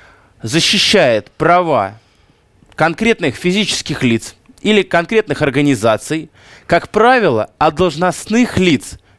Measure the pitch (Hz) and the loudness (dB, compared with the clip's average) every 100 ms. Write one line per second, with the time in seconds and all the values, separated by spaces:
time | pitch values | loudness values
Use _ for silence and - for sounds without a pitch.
0 | - _ _ _ 113 156 - 202 - 196 | -20 _ _ _ -4 -2 0 0 2 2
1 | 143 110 - - 160 175 170 127 98 110 | 2 0 -4 -4 2 2 2 -2 -2 -8
2 | _ _ _ _ _ _ _ - 156 165 | _ _ _ _ _ _ _ -2 -2 0
3 | 233 220 165 - 180 196 185 - - 143 | -2 0 -2 -2 -2 0 -2 -4 -6 -2
4 | 127 113 - - _ - 196 214 190 170 | 0 0 -4 -18 _ -6 0 0 2 -2
5 | 170 220 214 143 143 127 147 123 113 107 | 0 -2 -2 -2 0 2 0 2 2 0
6 | - 156 156 _ - - - 170 - 208 | -2 -8 -8 _ -20 -20 -2 -2 0 2
7 | 233 254 185 113 104 _ 156 156 180 147 | 4 4 2 0 -4 _ -2 0 -2 0
8 | 180 - - 226 247 - 180 135 - - | -4 -4 -4 0 0 0 2 0 -4 -18
9 | _ | _